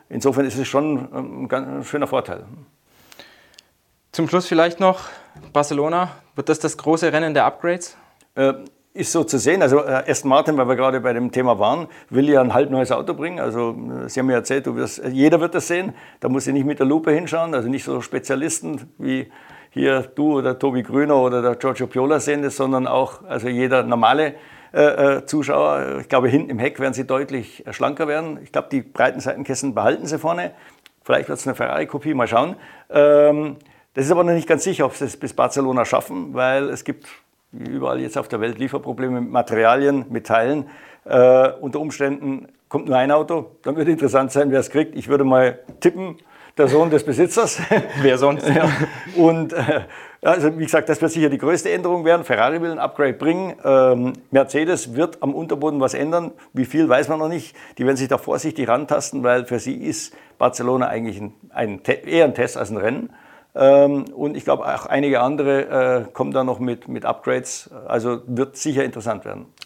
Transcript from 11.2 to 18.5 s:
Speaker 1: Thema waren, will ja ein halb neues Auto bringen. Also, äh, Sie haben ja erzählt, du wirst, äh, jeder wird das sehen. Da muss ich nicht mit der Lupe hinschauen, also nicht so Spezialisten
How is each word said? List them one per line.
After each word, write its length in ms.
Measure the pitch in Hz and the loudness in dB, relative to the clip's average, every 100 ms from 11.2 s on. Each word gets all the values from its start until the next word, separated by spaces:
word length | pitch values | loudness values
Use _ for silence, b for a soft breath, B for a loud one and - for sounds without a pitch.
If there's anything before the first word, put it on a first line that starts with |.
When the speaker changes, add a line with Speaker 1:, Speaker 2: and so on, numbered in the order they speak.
| 123 | -2
Speaker 1:
Thema 300 | 131 127 104 | 0 0 2
waren, 260 | 104 151 160 B B | 2 0 -4 B B
will 200 | 120 147 | 0 4
ja 120 | 139 | 4
ein 120 | 127 | 4
halb 180 | 123 139 | 2 2
neues 200 | 131 127 | 0 0
Auto 240 | 123 156 | -2 -4
bringen. 240 | 170 160 175 | -6 -8 -6
Also, 380 | 123 113 117 117 120 127 | -6 -4 -4 -6 -10 -10
äh, 40 | 127 | -8
Sie 100 | 131 | -4
haben 100 | 131 | 0
ja 60 | |
erzählt, 320 | 120 110 135 131 | 0 -2 -4 -4
du 80 | |
wirst, 240 | 120 123 - | -6 -6 -8
äh, 120 | 131 | -6
jeder 300 | 131 151 165 | 2 4 4
wird 140 | 165 | 2
das 140 | 151 143 | -4 -4
sehen. 260 | 175 190 - B B | -4 -4 -10 B B
Da 100 | 127 | -2
muss 200 | 131 135 | -2 0
ich 40 | |
nicht 140 | 139 139 | 0 0
mit 140 | 143 | 0
der 60 | 135 | 2
Lupe 260 | 156 160 | 2 2
hinschauen, 420 | 151 175 160 165 | 0 0 -4 -2
also 140 | 139 117 | -2 -4
nicht 160 | 135 | -4
so 160 | 143 127 | -6 -8
Spezialisten 920 | 117 135 - 135 160 | -6 -6 -4 -4 -4